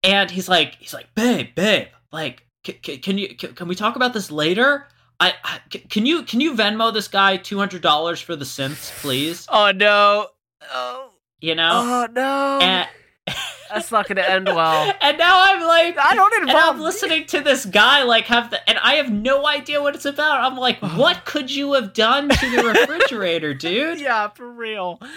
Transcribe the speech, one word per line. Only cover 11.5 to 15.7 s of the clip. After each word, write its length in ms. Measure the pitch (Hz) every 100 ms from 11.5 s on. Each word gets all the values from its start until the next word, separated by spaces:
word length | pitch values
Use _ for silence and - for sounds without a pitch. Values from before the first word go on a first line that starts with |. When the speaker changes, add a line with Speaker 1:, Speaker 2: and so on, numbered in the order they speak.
| 160
Speaker 1:
know? 160 | 165 180 240 247 233
Speaker 2:
Oh, 0 |
no. 460 | 240 269 277 277 277
Speaker 1:
And 260 | 185 185 - - _ _ - - - - -
Speaker 2:
That's 220 | 214 220
not 160 | 226 -
gonna 140 | 190
end 260 | 185 190 190
well. 460 | 170 160 156 156 -
Speaker 1:
<laughs> 40 |
And 160 | 285 302
now 360 | 339 370 381
I'm 80 | 381
like, 340 | 330